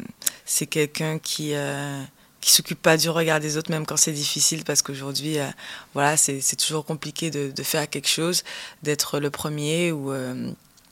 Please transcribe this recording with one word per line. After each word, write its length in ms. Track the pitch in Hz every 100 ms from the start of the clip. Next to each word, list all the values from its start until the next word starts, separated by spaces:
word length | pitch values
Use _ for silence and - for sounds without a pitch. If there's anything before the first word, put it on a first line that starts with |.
| - - - -
c'est 220 | - - 147
quelqu'un 540 | 160 147 - 156 156
qui, 320 | - - 151
euh, 480 | 147 143 143 143 139 135 - - _
qui 100 | -
s'occupe 300 | - - 170
pas 160 | 170 160
du 120 | 160
regard 300 | 165 160 156
des 180 | 151 151
autres, 120 | 156
même 160 | 160 156
quand 100 | 151
c'est 160 | -
difficile, 520 | 147 143 147 - 160
parce 180 | - 143
qu'aujourd'hui, 560 | - 135 139 135 147 151
euh, 100 | 135 - - - -
voilà, 240 | - 143 151
c'est, 240 | - 139
c'est 140 | 131 -
toujours 280 | - 156
compliqué 460 | 147 156 151 - 165
de, 220 | 147 143
de 120 | 131
faire 240 | 143 160 151
quelque 220 | - -
chose, 340 | - 165 175 - - - -
d'être 380 | 147 147 - 147
le 100 | 147
premier 600 | - 156 151 147 160 175
ou, 200 | 156 135
euh, 400 | 135 127 127 120 - _ - _